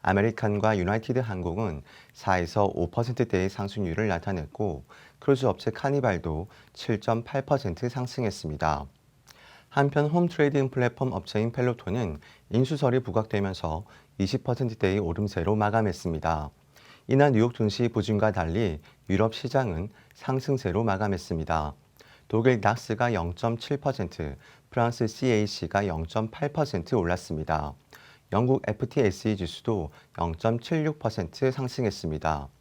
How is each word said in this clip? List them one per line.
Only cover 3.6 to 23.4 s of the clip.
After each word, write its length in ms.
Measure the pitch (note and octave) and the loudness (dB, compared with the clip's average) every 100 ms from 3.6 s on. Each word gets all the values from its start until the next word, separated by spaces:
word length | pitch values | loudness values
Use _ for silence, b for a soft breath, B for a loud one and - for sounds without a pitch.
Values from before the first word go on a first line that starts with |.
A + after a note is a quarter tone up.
| G2+ A2 F#2+ E2 A2 | -6 -4 -4 -2 0
나타냈고 760 | E2+ F2+ F#2+ D2+ - G#2 D2 - B B B | -2 -2 -4 -6 -4 -4 -4 -10 B B B
크루즈 260 | - C3+ | 2 4
업체 260 | B2+ F#2+ - | 4 0 -2
카니발도 800 | - C#3 C#3+ B2+ F2+ E2 D#2 G2 B B | -2 0 2 2 0 -2 -4 -6 B B
칠 280 | - - G#2+ | -14 -4 -2
점 220 | - A2+ | 0 -2
팔 200 | A#2 C#3 | 0 -6
퍼센트 480 | C3+ C#3+ G2+ E2 B2 | 0 0 0 -4 -6
상승했습니다. 960 | B2+ B2+ - A2+ - D#2+ D2+ D#2 D2 C#2 _ _ _ _ B B B B | -4 -8 -4 -4 -4 -8 -2 0 -2 -4 _ _ _ _ B B B B
한편 380 | - C#3+ D3 D3 | 0 2 2 2
홈 200 | E3+ F3 | 2 0
트레이딩 440 | - D3 C#3+ C3+ | 2 2 4 0
플랫폼 420 | B2+ B2 A#2+ C3 | 2 0 0 -4
업체인 400 | A2 F2+ G#2+ A2+ | -4 -4 -2 -2
펠로톤은 680 | A#2 B2 A#2+ - G#2+ G#2 D2 B B _ | 0 -2 -2 -4 -2 -2 -6 B B _
인수설이 520 | A2 C3 D3+ C#3 B2+ | 2 2 2 2 2
부각되면서 840 | B2 G2 G#2+ G#2 G2 F#2 E2 D#2+ G2+ B B - | 0 -2 0 0 -2 -2 -4 -4 -8 B B -2
이십 260 | G2 C3 | 0 0
퍼센트대의 580 | - A#2+ B2+ A2 G2 G2 | -2 -2 -2 0 0 2
오름세로 540 | F2+ E2+ G2+ F#2+ E2+ | 0 -2 -2 0 0
마감했습니다. 960 | G#2+ G#2 A2 F2 E2+ F2+ D#2+ D#2+ D#2+ D2 - _ B B B - | 2 2 2 0 -2 -4 -2 0 -2 -4 -12 _ B B B 0
이날 240 | C3+ D3 | 4 6
뉴욕 200 | A#2+ A#2 | 6 4
증시 360 | A#2+ A2 - A#2+ | 2 0 2 0
부진과 440 | A2 G2+ G#2 G#2+ | 0 0 2 2
달리 480 | F#2+ E2 F2 G#2+ D#2 B B - | 2 0 0 0 -4 B B -2
유럽 240 | F#2+ A2+ | 2 2
시장은 560 | - B2 C3+ B2 E2 A2 B B | 0 -2 0 0 -2 -6 B B
상승세로 680 | - - C3 - C3 G2 F2+ | -14 -2 -2 0 -2 0 0
마감했습니다. 920 | A2+ F#2+ G#2 F#2 - E2 D#2 D#2+ D2+ C#2 _ _ B B B | 0 0 0 -2 -2 -6 0 -2 -2 -8 _ _ B B B
독일 320 | A2 A#2 B2 | 4 4 6
닥스가 540 | G2+ A#2+ - A2 A#2+ | 4 2 -2 -2 0
영점칠 640 | G#2+ E2+ F2+ | 0 -2 -2